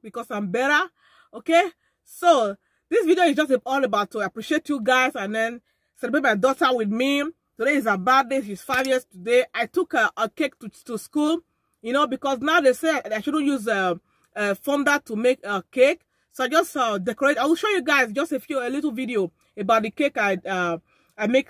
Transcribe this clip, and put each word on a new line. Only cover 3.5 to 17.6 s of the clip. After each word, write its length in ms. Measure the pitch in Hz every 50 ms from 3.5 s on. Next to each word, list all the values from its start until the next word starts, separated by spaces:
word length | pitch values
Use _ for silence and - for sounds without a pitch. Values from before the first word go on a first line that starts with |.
| 262 247 -
all 160 | - 269 277 269
about 260 | 214 202 208 202 -
to 80 | - 214
appreciate 480 | 202 185 - 226 214 - 302 302 - -
you 140 | 294 269
guys 340 | 208 247 254 254 262 262 -
and 180 | 247 196 202 214
then 280 | 220 226 233 240 240 - _ _ _ _ _ _
celebrate 280 | _ - 233 240 302 269
my 120 | 254 214
daughter 320 | 202 208 262 269 - 330 262 254
with 140 | 240 220 202
me. 340 | 214 226 254 277 277 285 294 320 - _ _ _ _ -
Today 180 | 220 269 294
is 100 | 277 214
her 100 | 220 202 190
birthday. 440 | 180 240 262 269 269 226 269 269
She's 200 | 220 208 202 175
five 240 | - - 262 254 269
years 200 | 269 262 254 -
today. 400 | _ - 180 175 226 240 247 254 - -
I 140 | 226 233 -
took 260 | - 370 359 - -
a, 180 | 254 220 - - -
a 100 | 226 214
cake 320 | - - 311 269 - _
to, 80 | 240 202
to 300 | - - _ - 233 208
school, 420 | - - - 302 294 302 330 339 - _ _ _ _ _ _ _
you 120 | - 226 247
know, 140 | 285 294 240
because 320 | 262 - - 277 269 233
now 200 | 254 302 311 311
they 140 | 294 262 247
say 260 | - - 320 311 262 - 214
I 120 | 214 214
shouldn't 240 | - 294 285 311 277
use, 240 | 285 277 254 202 226
uh, 260 | 214 196 185 180 175 175 - _ _ _ _ _ _
uh, 180 | 208 208 202 196
fondant 500 | - - 277 285 285 277 285 285 285 -
to 100 | - 220
make 240 | 208 233 247 262 - -
a 180 | 202 208 190 - _
cake. 300 | - 254 254 285 339 - _ _ _ _ _ _ _
So 100 | - 262
I 60 | 247
just, 260 | 285 330 349 - -
uh, 220 | 294 247 226 208 196
decorate. 400 | 180 240 214 - 269 277 294 214
I 80 | 254
will 100 | 302 330
show 140 | -